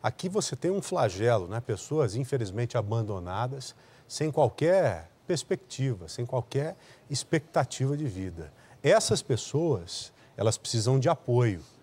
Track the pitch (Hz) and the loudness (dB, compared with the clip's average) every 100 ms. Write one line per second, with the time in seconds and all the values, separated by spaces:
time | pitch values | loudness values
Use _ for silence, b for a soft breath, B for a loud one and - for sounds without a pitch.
0 | 123 - 160 202 - 135 170 196 - 175 | -2 -2 -2 -2 -4 -2 -2 -2 -2 0
1 | 117 90 117 113 87 113 - 101 - 156 | 0 2 2 2 0 -6 -4 -6 -2 0
2 | 123 107 131 139 104 101 120 120 104 113 | 0 0 -2 -2 -2 -4 -2 -2 -2 -2
3 | 107 98 87 98 123 135 - - B B | -2 -6 -6 -4 -4 -6 -12 -18 B B
4 | - - 156 143 131 - 156 190 147 85 | -14 -4 -2 2 2 4 4 4 4 0
5 | 82 _ - 170 - 185 - - 135 101 | -10 _ -4 -4 -2 -4 -4 -4 -2 -2
6 | 85 - 120 127 120 135 156 185 B B | -8 -8 -4 -4 -2 -4 -4 -8 B B
7 | - 139 - 160 - 165 131 - 131 147 | -8 -8 0 -2 2 0 0 0 -2 0
8 | 151 92 95 85 76 B B B 143 214 | -4 -4 -8 -8 -14 B B B 6 6
9 | - 208 - 117 - 143 165 107 85 - | 6 0 0 -2 0 -2 0 0 -4 -12
10 | - B B - 110 - - 117 110 135 | -12 B B 0 0 0 -2 0 2 4
11 | 135 160 - 123 120 87 69 - | 4 0 2 4 4 2 -8 -20